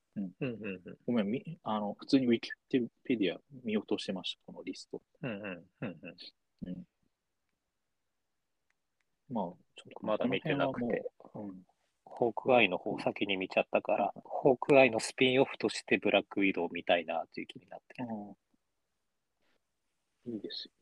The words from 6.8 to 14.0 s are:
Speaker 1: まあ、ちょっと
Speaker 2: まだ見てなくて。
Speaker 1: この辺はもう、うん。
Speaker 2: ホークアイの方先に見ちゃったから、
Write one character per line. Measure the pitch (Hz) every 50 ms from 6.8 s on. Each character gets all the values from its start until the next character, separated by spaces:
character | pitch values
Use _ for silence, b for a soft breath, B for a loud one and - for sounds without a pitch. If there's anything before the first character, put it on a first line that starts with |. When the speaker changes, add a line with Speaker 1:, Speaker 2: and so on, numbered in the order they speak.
| - - _ _ _ _ _ _ _ _ _ _ _ _ _ _ _ _ _ _ _ _ _ _ _ _ _ _ _ _ _ _ _ _ _ _ _ _ _ _ _ _ _ _ _ _ _ _ _ -
Speaker 1:
ま | 123 110
あ、 | 92 87 87 - _ _ _
ち | -
ょ | - -
っ | - -
と | -
Speaker 2:
ま | 107 107
だ | - -
見 | 123 101 92
て | - - -
な | 92 - -
く | 131 123
て。 |
Speaker 1:
こ | 120
の |
辺 | 117 - - -
は | - - - - - -
も | - 104
う、 | 101
う |
ん。 | 95 190 - _ _ _ _ _ _ _ _ -
Speaker 2:
ホ | - - 123 113
ー |
ク | - - - 131 127
ア | 120
イ | 110 92
の | 87 -
方 | - 104 98 87
先 | - - - - 104
に | 101 98
見 | 92 95 -
ち | - 110
ゃ |
っ | - -
た | - 107
か | - -
ら、 | 104 104